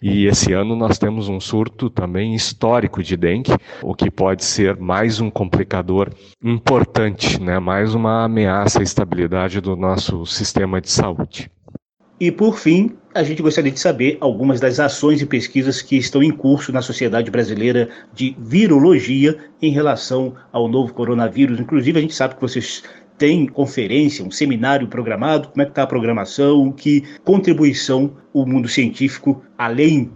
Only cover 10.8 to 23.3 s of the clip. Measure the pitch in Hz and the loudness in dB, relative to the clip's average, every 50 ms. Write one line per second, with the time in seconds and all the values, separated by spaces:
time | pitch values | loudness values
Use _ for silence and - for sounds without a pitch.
10.8 | 87 - - - - 101 87 71 76 76 - - - - _ _ _ - - - | -4 -2 -2 -2 -2 -2 -4 -6 -8 -8 -10 -14 -16 -16 _ _ _ -20 -20 -20
11.8 | - _ _ _ _ _ _ _ 175 175 170 - 208 226 220 - - 156 160 180 | -20 _ _ _ _ _ _ _ -2 -2 2 2 2 2 2 2 2 4 4 4
12.8 | 202 233 - - _ _ _ 180 160 147 156 156 160 156 151 - 151 139 135 - | 4 2 -2 -6 _ _ _ -2 -2 -2 -2 0 0 2 2 2 0 0 -2 0
13.8 | - 180 151 117 127 135 147 - - 139 117 101 127 139 131 120 117 131 120 135 | 0 0 0 2 0 0 0 0 0 0 0 2 2 2 2 2 2 0 2 2
14.8 | 151 139 - - - 151 151 143 143 135 - 123 117 - - 139 131 135 131 - | 0 0 0 0 2 2 2 2 0 -2 -2 -4 -4 -2 -2 0 0 0 -2 -4
15.8 | - - 143 131 120 - - 143 139 160 147 - - 135 139 143 - - 127 131 | -2 -2 0 0 0 0 2 2 2 2 2 0 2 2 2 2 0 -2 -4 -4
16.8 | 127 - 131 - 131 117 104 117 117 113 101 120 117 98 110 104 107 123 123 123 | -4 -4 -4 -2 -2 0 0 0 -2 0 0 -2 -2 -2 -2 0 0 2 2 2
17.8 | 117 117 - - - - - - 131 131 135 - 120 110 123 185 220 202 156 139 | 0 0 -4 -12 -20 -20 -8 -6 -6 -6 -4 -8 -8 0 2 4 4 6 6 6
18.8 | 139 180 180 135 - 113 131 135 139 151 156 151 - - _ _ - 156 139 143 | 8 8 6 6 4 0 0 2 2 2 2 -2 -8 -18 _ _ -2 0 2 2
19.8 | 151 147 127 - - - 131 131 131 127 127 - - _ - 120 117 113 117 131 | 2 0 0 -2 -4 -4 -4 -2 -2 -4 -8 -12 -18 _ -4 -2 -2 0 0 0
20.8 | 131 117 - - 120 113 123 117 117 110 92 123 139 131 123 117 123 113 156 147 | 0 -2 -4 -4 -4 -2 0 0 0 -2 2 2 2 2 0 -2 -4 -2 -2 0
21.8 | 123 131 165 160 151 156 - - 135 127 - - - 123 - 127 113 - - - | 0 2 2 2 0 -2 -2 -2 -2 -2 -2 -4 -6 -4 -4 -6 -6 -6 -10 -14
22.8 | - - - - - _ _ - 147 147 | -16 -20 -20 -20 -20 _ _ 0 2 2